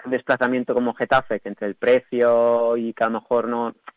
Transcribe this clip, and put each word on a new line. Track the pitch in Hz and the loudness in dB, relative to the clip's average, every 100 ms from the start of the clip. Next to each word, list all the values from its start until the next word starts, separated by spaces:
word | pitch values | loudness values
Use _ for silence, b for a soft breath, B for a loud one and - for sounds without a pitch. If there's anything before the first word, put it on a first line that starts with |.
un | 127 | -4
desplazamiento | 127 - 127 123 127 120 | -4 -2 -2 0 -2 -2
como | 123 123 | -2 -2
Getafe, | - 117 131 - 107 | -2 0 0 0 -6
que | 101 | -6
entre | 101 104 | -8 -8
el | |
precio | - 123 127 - 123 120 117 117 117 117 120 | -4 2 2 2 0 2 4 4 2 2 0
y | 113 | -4
que | - | -2
a | 113 | -2
lo | 113 | -2
mejor | - 120 113 | -2 -2 0
no, | 117 117 - - | -2 -4 -8 -20